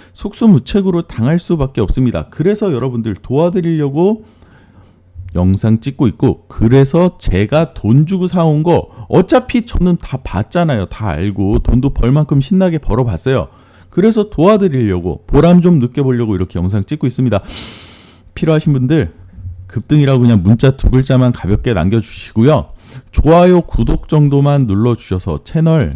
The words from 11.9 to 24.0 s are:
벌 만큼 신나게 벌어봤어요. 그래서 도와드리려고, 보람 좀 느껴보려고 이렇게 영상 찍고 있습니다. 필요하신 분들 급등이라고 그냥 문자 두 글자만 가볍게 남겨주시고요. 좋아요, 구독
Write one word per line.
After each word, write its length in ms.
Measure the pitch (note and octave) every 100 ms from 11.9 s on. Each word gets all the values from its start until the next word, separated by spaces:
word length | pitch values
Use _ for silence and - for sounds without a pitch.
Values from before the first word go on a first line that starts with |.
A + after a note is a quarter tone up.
벌 180 | - A#2
만큼 280 | C#3+ D3+ C#3
신나게 360 | - F#3+ F#3 D#3+
벌어봤어요. 720 | - G#2+ A#2+ F2+ C3 A#2 - - _ _ -
그래서 380 | - G#3+ A3 G#3
도와드리려고, 920 | - F3 G#3+ F#3+ C3 G#2+ F2+ F2 C#2 -
보람 360 | C#3+ E3 F3+
좀 160 | F3 E3+
느껴보려고 560 | A#2+ - C3+ A#2+ A2+
이렇게 240 | F#2 F2+ F2
영상 260 | F2+ G#2
찍고 220 | G2 D3+ C3+
있습니다. 340 | - B2+ G2+ - - - - - - - - -
필요하신 380 | - D#3+ D#3 D#3
분들 380 | C#3 B2+ D#3+ F2+ - - - - - -
급등이라고 540 | A2+ - D3+ C#3 C3+
그냥 220 | A#2+ A2
문자 340 | F2 A#2 C3+ C3
두 120 | -
글자만 420 | C3 C3 C3 B2+
가볍게 420 | A#2+ F2 G#2 B2
남겨주시고요. 960 | G2+ F2 A2+ G2+ - - A2 B2 C#3 C#2+ - - - -
좋아요, 480 | - C#3 E3+ F3+ F3+
구독 460 | - - A#2+ D#3+